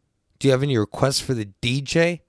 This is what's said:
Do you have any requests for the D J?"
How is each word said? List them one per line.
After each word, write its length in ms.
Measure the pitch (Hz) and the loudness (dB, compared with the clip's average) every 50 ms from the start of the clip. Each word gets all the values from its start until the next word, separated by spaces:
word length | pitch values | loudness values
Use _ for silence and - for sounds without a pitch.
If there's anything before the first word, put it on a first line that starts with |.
| _ _ _ _ _ _ _ - | _ _ _ _ _ _ _ -2
Do 100 | - 135 | 2 2
you 40 | |
have 120 | 127 127 139 | 2 2 2
any 140 | 147 131 110 | 0 0 0
requests 420 | 104 - - - 131 135 139 - | 0 -2 -2 0 0 0 0 0
for 140 | - - 131 | -4 -4 -4
the 120 | 113 107 101 - _ | -4 -6 -8 -10 _
D 200 | - 120 127 143 | -4 -4 -4 -4
J?" 400 | 139 - - 165 165 170 175 156 _ | -4 -2 0 2 2 2 0 -4 _